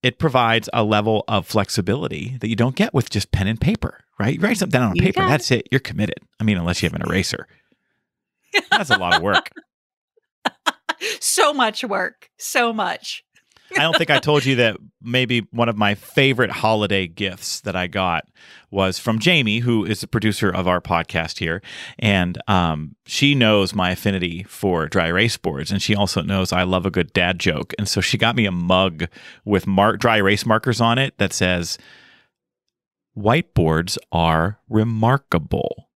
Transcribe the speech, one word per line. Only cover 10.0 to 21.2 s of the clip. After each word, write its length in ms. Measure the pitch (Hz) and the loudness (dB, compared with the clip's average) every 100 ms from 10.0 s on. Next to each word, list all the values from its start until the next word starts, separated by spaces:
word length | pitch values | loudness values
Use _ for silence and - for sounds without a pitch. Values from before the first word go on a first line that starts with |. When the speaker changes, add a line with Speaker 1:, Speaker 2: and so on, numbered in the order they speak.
| _ _ _ _ - _ - - - - 415 415 | _ _ _ _ -8 _ -8 -8 -10 -8 -6 -6
Speaker 2:
So 340 | - - 320 | -4 2 2
much 300 | 294 226 214 | 2 -2 -2
work. 480 | 240 190 185 _ - _ | -6 -4 -4 _ -20 _
So 340 | - 269 233 | -4 0 0
much. 500 | 220 180 170 - - _ _ _ _ _ - | 0 -4 -6 -10 -14 _ _ _ _ _ 0
Speaker 1:
I 60 | |
don't 140 | 156 - | 2 2
think 140 | 165 | 2
I 80 | 139 | 2
told 280 | 151 147 131 | 4 2 4
you 100 | 127 | 2
that 220 | 117 98 - _ | 2 0 -14 _
maybe 420 | 113 127 120 120 107 | -2 0 2 0 -2
one 180 | 117 117 | -2 -2
of 80 | 107 | 2
my 160 | 104 | 2
favorite 560 | 101 - - 139 123 110 | 0 -2 2 4 4 0
holiday 560 | - 110 110 104 98 90 | 0 0 2 2 0 -2
gifts 560 | 85 98 92 - - | -4 -6 -6 -10 -8
that 140 | 107 92 | -6 -4
I 100 | 90 | -4
got 400 | 98 92 82 - _ - - _ | -2 -2 -2 -6 _ -20 -20 _
was 260 | 98 95 92 | 0 0 0
from 220 | - 110 | -2 0
Jamie, 400 | 139 170 113 110 | 2 2 2 0
who 260 | 120 113 98 | 2 0 0
is 160 | 107 | -4
the 60 | - | -4
producer 420 | 113 107 98 101 | -2 0 0 0
of 180 | 87 90 | 0 0
our 140 | 90 | -2
podcast 560 | - 85 80 82 | 0 -2 -2 -4